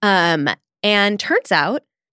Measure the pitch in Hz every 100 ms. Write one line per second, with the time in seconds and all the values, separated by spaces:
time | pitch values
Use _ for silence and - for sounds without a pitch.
0 | 208 190 170 160 143 - _ - 208 208
1 | 202 208 - 427 - 165 156 285 _ _
2 | _